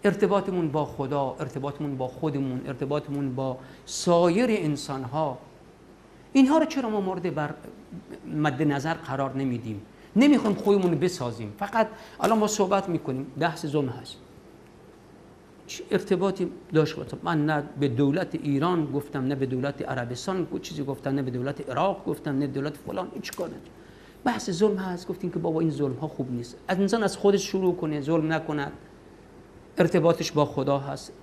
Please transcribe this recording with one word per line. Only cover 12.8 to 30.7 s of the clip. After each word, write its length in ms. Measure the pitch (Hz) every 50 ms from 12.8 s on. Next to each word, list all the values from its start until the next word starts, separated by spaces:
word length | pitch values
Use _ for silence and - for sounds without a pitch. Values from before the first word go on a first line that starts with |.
| 190 -
می‌کنیم، 360 | 170 156 - - 131 127 135 - - -
بحث 260 | 170 170 160 - -
ظلم 240 | 151 135 151 139 127
هست، 280 | 117 - - - - - - - - - - - - - - - - - - - - - - - - - - - - - - - - - - -
چه 160 | - - - -
ارتباطی 600 | - 185 - - 190 175 185 196 190 190 185 170 - - - - -
داشت 220 | 156 151 147 -
باشه؟ 220 | - 151 - - 143 -
من 220 | 165 170 156 147
نه 180 | 151 156 147 147 151 - 139
به 80 | 143 135
دولت 480 | 120 117 147 139 139 175 180 160 -
ایران 560 | - - 151 139 139 147 175 180 170 156 139
گفتم، 340 | 131 143 139 - - 139 127
نه 100 | 131 143
به 100 | 131 135
دولت 360 | 131 127 127 127 143 139 -
عربستان 640 | - - 131 123 120 117 123 123 - - 190 185 170
گو-، 160 | 147 - -
چیزی 240 | - - 165 151 139
گفتم، 260 | 135 139 - - 143
نه 120 | 135 139
به 100 | 139 127
دولت 380 | 120 123 123 135 143 - - -
عراق 360 | 127 123 170 190 196 196 -
گفتم، 260 | - 175 - - 156
نه 160 | 139 135 143 143
به 60 | 127
دولت 240 | 139 143 151 147 -
فلان، 300 | - - 180 190 175 - -
هیچ 180 | - - -
کار 160 | - - 180 165
ندارم. 140 | 170 - - - - - - - - - - - - - -
بحث 260 | 269 233 214 - -
ظلم 280 | 185 165 208 214 202 185
هست، 300 | 190 190 180 170 175 -
گفتیم 240 | 190 - - 175
که 80 | - 175
بابا، 200 | 165 170 160 160
این 120 | 165 160
ظلم‌ها 360 | 147 135 143 135 127 123 147 151
خوب 240 | - - 135 127
نیست. 260 | 131 120 120 - - - - -
از 120 | 190 180
انسان 240 | 202 196 208 233 214
از 140 | 196 196 -
خودش 300 | - 202 202 196 196 -
شروع 280 | - 190 190 180 175
کنه، 260 | 180 - 156 151 147
ظلم 320 | 139 143 165 165 156 156 165
نکند. 380 | 156 160 - 151 151 139 143 - - - - - - - - - - - - - - - - - - - - - -
ارتباطش 540 | 185 165 - 180 156 170 160 160 160 -
با 140 | - 147 147
خدا 320 | 135 - - 135 139